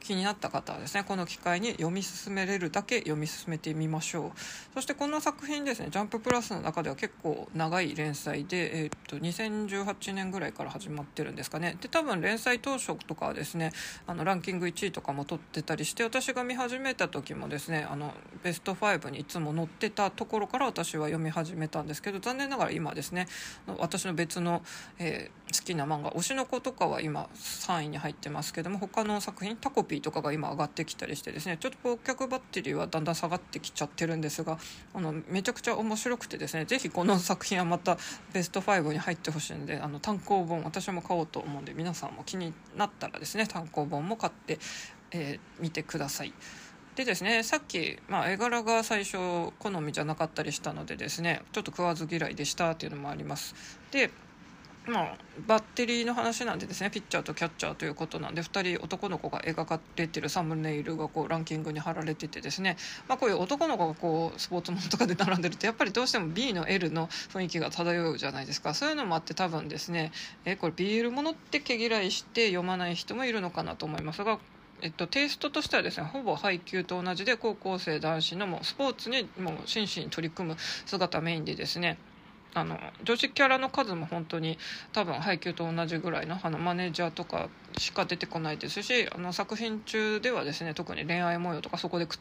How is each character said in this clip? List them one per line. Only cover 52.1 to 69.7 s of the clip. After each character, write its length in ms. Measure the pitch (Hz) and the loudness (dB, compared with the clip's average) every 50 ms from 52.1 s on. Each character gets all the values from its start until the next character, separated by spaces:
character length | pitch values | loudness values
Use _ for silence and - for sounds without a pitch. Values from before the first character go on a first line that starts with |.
嫌 180 | 175 165 160 135 | 0 0 0 -2
い 60 | - | -2
で 100 | - 147 | -2 -2
し 100 | 143 - | -2 0
た 180 | - 175 165 165 | 2 2 2 2
っ 40 | |
て 80 | 160 160 | 0 -4
い 40 | 156 | -6
う 40 | 147 | -6
の 60 | 143 | -6
も 120 | 143 143 | -6 -6
あ 40 | 151 | -6
り 100 | 156 151 | -6 -4
ま 120 | 151 160 | -4 -4
す。 180 | 156 - - - - - - - - - - | -4 -6 -8 -10 -12 -14 -16 -16 -18 -10 -2
で、 200 | - 277 247 - - - - - - - - - - - - - - - - | 2 2 2 2 2 -4 -18 -20 -20 -20 -20 -20 -20 -20 -20 -20 -20 -10 -4
ま 140 | - 240 202 165 | 0 0 2 2
あ、 140 | - - - - - - - 156 | 0 -2 -8 -14 -14 -12 -4 4
バ 140 | 208 220 220 | 4 4 4
ッ 20 | 220 | 4
テ 240 | - - - 247 | 2 -2 0 2
リ 160 | 220 240 233 233 | 2 2 2 2
ー 20 | |
の 100 | 233 240 | 2 2
話 300 | 247 233 233 226 - 247 | 2 2 2 0 0 0
な 100 | 233 185 | -2 -2
ん 40 | 165 | -2
で 80 | - | -4
で 60 | - 180 | -6 -4
す 80 | - 196 | -2 -2
ね、 80 | 202 | 0
ピ 100 | - 208 | -2 -4
ッ 20 | - | -2
チ 100 | - - | 0 0
ャ 40 | 170 | 0
ー 20 | 160 | 0
と 120 | - 156 | -2 -2
キ 100 | - 170 | -2 -2
ャ 40 | 165 | -2
ッ 20 | - | -2
チ 100 | - - | -2 -2
ャ 60 | 160 147 | -2 -2
ー 20 | |
と 100 | - 160 | -2 -4
い 40 | 156 | -4
う 60 | 151 | -2
こ 120 | - 165 | -2 -4
と 120 | 156 - 165 | -4 -4 -4
な 120 | 151 - | -4 -4
ん 40 | - | -4
で、 80 | 165 170 | -4 -4
二 200 | - - 202 185 | -2 0 0 2
人 180 | 185 170 - | 2 0 0
男 280 | - 165 190 185 - 196 | -2 -4 -4 -4 -2 -2
の 100 | 185 190 | -2 -2
子 100 | - 151 | -2 -4
が 120 | - - - | -4 -2 -2
描 220 | 165 160 165 160 | 0 0 0 0
か 120 | - 165 156 - - - | 0 0 -2 -4 -4 -2
れ 120 | - 170 160 | -2 -2 0
て 120 | - 160 | -2 -2
る 80 | - 151 | -2 0
サ 140 | - 190 170 | 0 0 2
ム 140 | 156 160 | 2 0
ネ 180 | 156 156 156 151 | 0 0 0 0
イ 80 | 147 147 | 0 0
ル 140 | - 160 | -2 -2
が 120 | 160 156 147 | -2 -2 0
こ 140 | - 160 151 | 0 0 0
う 60 | - | 2
ラ 80 | 165 | 2
ン 80 | 165 160 | 0 0
キ 120 | - 160 | 0 -2
ン 60 | 156 160 | -2 -2
グ 100 | 160 151 | -2 -2
に 60 | 151 | -2
貼 140 | 156 175 165 | -2 -2 -2
ら 100 | 160 160 | 0 0
れ 120 | 160 156 | -2 -2
て 140 | - - 156 | -2 -4 -8
て 120 | - - | -6 -6
で 100 | - 143 | -6 -4
す 120 | 139 185 190 | -2 0 2
ね、 140 | 190 165 - - - - - - | 0 0 0 -4 -8 -10 -6 -2
ま 100 | - 254 | 0 2
あ、 20 | 262 | 4
こ 80 | 277 | 6
う 20 | - | 6
い 40 | 196 | 6
う 60 | - | 4
男 300 | 180 - 285 285 330 320 | 4 4 4 4 4 4
の 80 | 269 | 4
子 100 | 202 175 | 4 4
が 80 | 160 156 | 2 2
こ 380 | - - 170 160 165 165 165 - | 2 2 2 4 4 2 2 0
う 60 | - | -4
ス 80 | - - | -4 -2
ポ 100 | 180 175 | 0 0
ー 40 | 170 | 0
ツ 100 | - 175 | 0 -2
も 80 | 190 | -2
の 80 | 170 165 | 0 2
と 80 | 214 | 4
か 100 | 185 240 | 4 4
で 80 | 202 180 | 4 4
並 220 | - 196 185 185 | 4 4 4 6
ん 60 | 180 165 | 4 4
で 80 | 175 | 2
る 60 | - | 0
と、 100 | - - | 2 2
や 60 | 208 226 | 2 4
っ 40 | |
ぱ 80 | - 302 | 4 2
り 80 | 202 - | 4 4
ど 100 | 233 247 | 4 4
う 40 | |
し 60 | 254 - | 4 4
て 60 | 240 | 2
も 100 | 180 156 | 2 0
B 260 | 160 208 254 269 202 | 0 2 2 2 2
の 120 | 175 160 | 2 2
L 240 | - 190 196 180 156 | 2 2 4 4 2
の 180 | 156 165 160 175 | 2 2 0 0
雰 340 | - - - - - 190 185 | -2 -6 -8 -6 -2 -2 -2
囲 40 | 165 | 0
気 100 | - 170 | 0 0
が 100 | 151 135 | 0 0
漂 400 | 151 - 170 170 175 175 170 160 143 | 0 2 2 4 4 4 4 2 2
う 60 | 120 | 2
じ 80 | 127 | 0
ゃ 60 | 139 139 | -2 -2
な 100 | 135 135 | -2 -4
い 40 | |
で 60 | - 143 | -4 -4
す 100 | - - | -2 0
か。 120 | 156 151 | 0 0
そ 120 | - 285 | 2 2
う 40 | 302 | 2
い 20 | 311 | 2
う 20 | |
の 80 | 302 262 | 2 2
も 100 | 190 165 | 2 2
あ 40 | 165 | 0
っ 40 | - | 0
て、 120 | - 165 | -2 0
多 140 | - 190 175 | 0 0 2
分 200 | 165 156 - | 2 0 -2
で 100 | 147 | -4